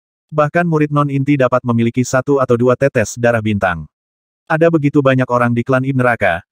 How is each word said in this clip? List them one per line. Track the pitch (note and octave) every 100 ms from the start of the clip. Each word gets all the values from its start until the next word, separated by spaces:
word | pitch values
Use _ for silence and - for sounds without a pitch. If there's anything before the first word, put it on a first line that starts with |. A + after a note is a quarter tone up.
| _ _ _
Bahkan | D3+ D3 E3+
murid | F3 D#3 D3+
non-inti | D3 D3 C#3 C3+
dapat | D3 B2 B2+ B2
memiliki | A#2 A#2 B2 B2
satu | C3 B2+ C#3
atau | C3
dua | A#2+ B2 B2
tetes | C#3 B2 G#2 -
darah | A#2+ A#2
bintang. | G#2+ G2+ F#2+ E2+ D2+ _ _ _ _ _ -
Ada | D#3+ E3
begitu | E3 C#3+ D3
banyak | C3+ C3 B2+
orang | B2 A#2+
di | A#2+ A#2
klan | C3
Ibn | C3 C3+
Neraka, | B2 A#2 G2 E2+ -